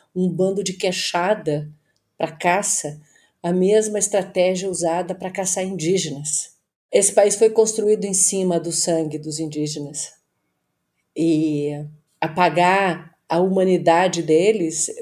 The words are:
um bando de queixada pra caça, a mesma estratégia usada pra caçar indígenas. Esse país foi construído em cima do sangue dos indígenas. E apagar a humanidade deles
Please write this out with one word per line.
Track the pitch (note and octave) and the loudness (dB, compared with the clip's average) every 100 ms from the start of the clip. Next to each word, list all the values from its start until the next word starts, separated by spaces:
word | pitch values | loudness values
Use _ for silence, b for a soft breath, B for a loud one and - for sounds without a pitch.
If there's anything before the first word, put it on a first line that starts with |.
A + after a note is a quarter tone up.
| B | B
um | F3+ F#3 | -2 -2
bando | D#3 F#3 G3 | 0 0 -2
de | F#3 | -4
queixada | F3+ F#3+ F3+ - F3 F3+ G#3+ D#3 D3 D3+ - _ _ _ - | -4 -4 -2 -4 -2 0 0 -2 -4 -6 -14 _ _ _ -6
pra | D#3 | -6
caça, | D#3 F3+ F#3 - - D3 D3+ b b b _ | -2 0 2 0 -4 -6 -10 b b b _
a | F3 | -2
mesma | F3+ F#3 G#3+ G#3+ G#3 | 2 4 4 2 -2
estratégia | G3+ G3+ F#3 F#3 F3+ F#3 F#3+ | -2 -2 0 0 2 0 -4
usada | F3 E3+ E3+ F3 | -2 -2 -2 -4
pra | F3+ F#3 | -8 -8
caçar | F#3+ F#3 G3 | -6 -4 -4
indígenas. | F#3+ F#3 D#3 F#3 D#3 C#3 D3 - - _ _ _ _ | -4 -4 0 0 -2 -8 -6 -6 -8 _ _ _ _
Esse | G3+ G3 | 0 2
país | - G3+ | 4 4
foi | G3+ A3 | 4 2
construído | A3 G#3+ - G#3 G#3+ | 4 2 2 0 2
em | G3 | 0
cima | F3+ - F#3+ F#3 E3+ | 0 0 0 0 0
do | D#3+ | -2
sangue | D#3 - E3 D#3 D3+ | -4 0 0 -2 -6
dos | D3+ D3+ | -8 -8
indígenas. | D#3+ D3+ D3+ D3+ C#3+ - - - _ _ _ _ _ _ _ _ _ - | -6 -4 -6 -6 -10 -10 -12 -16 _ _ _ _ _ _ _ _ _ -2
E | E3 D#3 D#3 D3 D3 D3 D3+ - _ _ | 0 2 0 0 -2 -6 -10 -16 _ _
apagar | D#3+ D#3 F3 D#3 F3 G3 G3 D#3+ - _ - | -4 2 2 4 4 4 2 -2 -8 _ -2
a | E3 | 0
humanidade | F#3 F#3+ F#3 F3+ D3 E3+ F#3 E3+ | 2 2 2 4 4 4 4 0
deles | D3+ D#3 G3 G#3+ E3 D#3 - - | 2 4 4 2 -2 -4 -6 -8